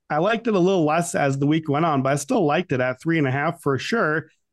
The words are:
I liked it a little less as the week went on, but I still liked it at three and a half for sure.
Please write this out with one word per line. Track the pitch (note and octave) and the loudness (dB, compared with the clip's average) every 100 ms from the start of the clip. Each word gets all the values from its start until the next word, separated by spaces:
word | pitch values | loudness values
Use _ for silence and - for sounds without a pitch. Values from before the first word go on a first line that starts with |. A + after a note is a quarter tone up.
| - | -6
I | D3+ | -2
liked | F#3 A3+ A#3 | 0 0 0
it | |
a | G3+ | 2
little | F3 F#3+ D3+ | 2 2 2
less | D#3+ E3+ | 0 -2
as | - C#3+ C#3 | -2 0 0
the | C#3+ | 0
week | D#3+ D#3 | 0 0
went | C#3+ | 0
on, | E3+ C#3+ | 2 2
but | C3 | 0
I | C#3+ | 0
still | - B3+ D#3 | 0 0 2
liked | D#3 F#3 | 0 0
it | B2+ | -2
at | B2+ B2+ | -2 -2
three | D#3+ E3 | -2 0
and | C#3 | 0
a | |
half | C3+ D3+ E3 | 0 -2 -2
for | D3 C3+ | -2 -2
sure. | - A#3 E3+ D#3 D#3 _ _ | -2 -2 0 -2 -6 _ _